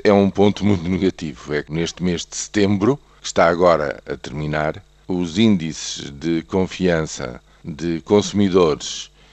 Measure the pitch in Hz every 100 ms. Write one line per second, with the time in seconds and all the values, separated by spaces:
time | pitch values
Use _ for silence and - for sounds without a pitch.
0 | 104 101 98 95 101 95 101 101 82 92
1 | 92 - 80 64 - 73 73 78 82 -
2 | 90 82 - - - 104 98 101 107 147
3 | _ _ - - 85 87 90 80 71 -
4 | - 71 - 67 76 76 76 87 - _
5 | - 90 87 80 113 98 80 73 - -
6 | 73 71 82 82 78 95 92 - 90 82
7 | 78 - 64 62 _ _ - 71 85 82
8 | - 104 98 98 101 92 82 69 - -
9 | - _ _